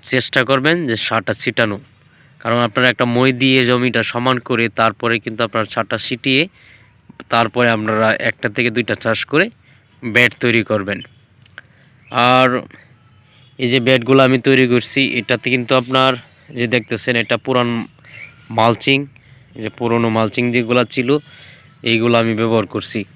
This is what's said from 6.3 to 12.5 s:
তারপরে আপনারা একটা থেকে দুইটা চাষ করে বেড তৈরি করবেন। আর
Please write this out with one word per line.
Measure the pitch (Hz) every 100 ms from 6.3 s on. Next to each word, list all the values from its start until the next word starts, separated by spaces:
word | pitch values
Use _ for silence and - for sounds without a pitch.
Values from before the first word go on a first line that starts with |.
| 131 175 _ - - _ _ _ - -
তারপরে | 120 117 123 120 113
আপনারা | 110 110 110 110 123
একটা | - 120 104
থেকে | 120
দুইটা | 113 - 107
চাষ | 113 110
করে | - 147 208 _ _ _ _ _
বেড | 120 107 123 -
তৈরি | 123 117 104
করবেন। | 107 98 95 - _ _ _ - - _ _ _ _ - 120 120
আর | 127 131